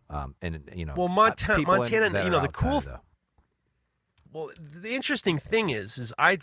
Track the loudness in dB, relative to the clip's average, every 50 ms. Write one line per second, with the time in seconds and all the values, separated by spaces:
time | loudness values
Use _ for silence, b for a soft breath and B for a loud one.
0 | _ -12 -10 -8 -8 -10 -10 _ -8 -8 -8 -8 -10 -12 -10 -8 -8 -6 -4 -2
1 | -2 0 4 4 4 4 4 2 0 0 2 2 4 4 4 4 4 2 2 2
2 | 2 2 2 0 0 2 2 2 2 0 -2 -2 0 0 2 0 -2 -4 -8 -16
3 | -18 _ _ _ _ _ _ _ _ _ _ _ _ _ _ _ _ _ _ _
4 | _ _ _ _ _ -16 -12 -10 -10 -10 -12 -14 -18 -18 -16 -12 -6 -4 -4 -2
5 | -2 0 -2 0 2 2 2 0 0 0 0 2 2 2 0 -2 -4 -6 -8 -8
6 | -8 -8 -2 2 2 4 2 2